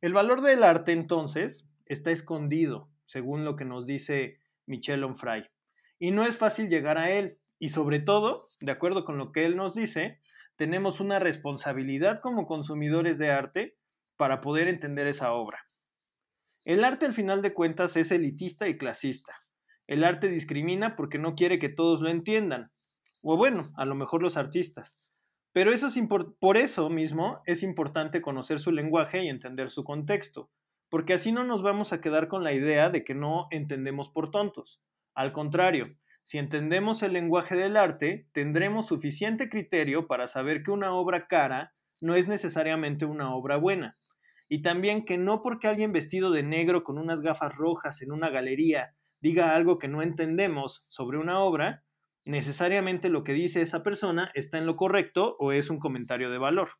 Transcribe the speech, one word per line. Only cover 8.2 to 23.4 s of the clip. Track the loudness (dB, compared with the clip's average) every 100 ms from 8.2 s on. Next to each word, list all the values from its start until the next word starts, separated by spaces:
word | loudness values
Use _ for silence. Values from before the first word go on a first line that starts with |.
| 4 -2 -8 _
de | -6
acuerdo | -2 0 0
con | -4 -6
lo | -4
que | 0 0
él | 0
nos | -2
dice, | -2 -4 -2 -6 -8 _ _ -20 _
tenemos | -2 0 -2 -2
una | 0 2
responsabilidad | 2 -2 -6 -6 -6 -4 -4 0 0 0
como | -4 -4 -4
consumidores | -6 -6 -4 0 2 2 2
de | 2
arte | 2 0 -6 -6 _ _ _ _ _
para | 0 0
poder | 0 0 0
entender | 0 -4 -2 -2
esa | 0 -2
obra. | -2 -4 -10 -16 _ _ _ _ _ _ _ _ _
El | 0 4
arte, | 4 2 -2
al |
final | 0 0 0
de | 0
cuentas, | 0 0 2 0 2
es | 2
elitista | 2 0 -4 -10 -4 -4
y | -4
clasista. | -6 -4 -6 -6 -12 -20 _ _ _ _ _
El | 4
arte | 4 4 0
discrimina | -2 -2 -4 -2 0 -2 -4
porque | -6 -4
no | -4
quiere | 2 2 2
que | -2
todos | 2 2 4
lo | 2
entiendan, | -2 0 0 0 -2 -6 _ _ _ _ _
o | 0
bueno, | 4